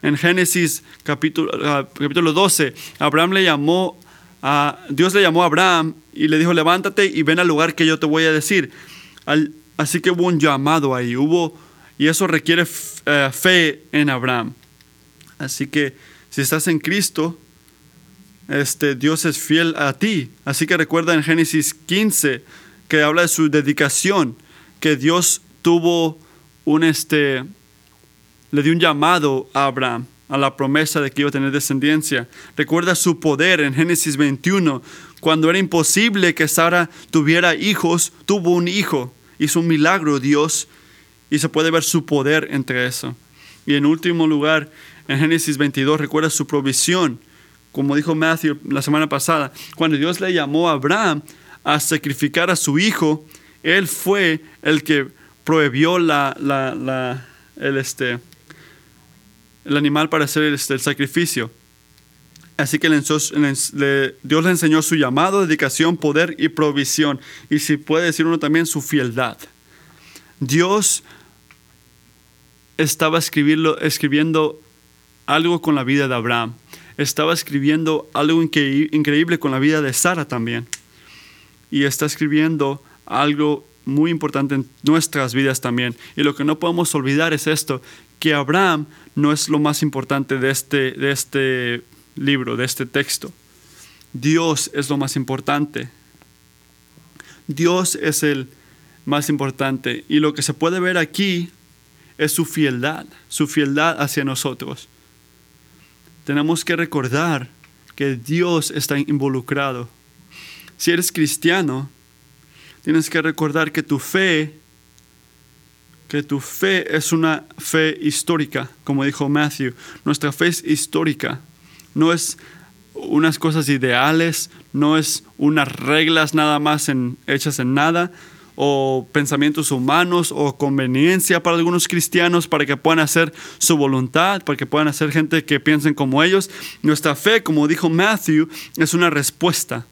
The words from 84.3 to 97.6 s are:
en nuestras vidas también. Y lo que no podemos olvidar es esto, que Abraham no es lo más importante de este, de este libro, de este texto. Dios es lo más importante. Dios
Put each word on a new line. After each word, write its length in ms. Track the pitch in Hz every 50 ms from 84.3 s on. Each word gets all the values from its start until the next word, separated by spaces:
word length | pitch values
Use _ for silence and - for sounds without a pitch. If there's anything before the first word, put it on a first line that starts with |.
| - 143 139 131 143
en 160 | 135 127 120 - _ -
nuestras 500 | 143 156 165 156 - - 147 135 127 117
vidas 260 | 131 139 135 131 123
también. 360 | - 127 120 123 123 123 117 120 - - -
Y 60 | -
lo 140 | 147 147 143
que 80 | - 143
no 160 | 147 156 151
podemos 340 | - 170 170 170 175 156 -
olvidar 400 | 151 131 135 139 147 160 165 156
es 140 | 143 - 156
esto, 340 | 151 147 - - 139 127 - - - - - _ _ _
que 160 | - 156 151
Abraham 500 | 143 143 131 151 180 196 185 165 151 151 - - - - - _
no 160 | - 147 147
es 180 | 151 147 - -
lo 80 | 156 147
más 240 | 151 147 147 -
importante 560 | - 151 135 135 127 - 139 139 135 - 143 135
de 140 | 127 135
este, 400 | 135 135 - _ - 143 135 131
de 200 | 127 - 135 139
este 680 | 139 135 - - - 139 135 131 131 127 123 120 120 120 - _ - - _ _ _
libro, 420 | - 135 139 143 135 127 120 120 117
de 80 | 123
este 200 | 131 - - 135
texto. 480 | 120 - 139 135 - - - - - - _ _ _ _ - _ - - - - - - - _ _ _
Dios 560 | 127 120 147 160 165 170 165 156 131 - - -
es 120 | 147 143 131
lo 100 | 151 143
más 180 | 135 131 -
importante. 760 | 139 131 123 135 131 131 - 143 143 147 147 147 123 127 123 _ _ _ _ _ _ - 120 120 120 120 120 120 120 120 120 _ _ _ _ _ - - - _ - - - - - - -
Dios 480 | 147 139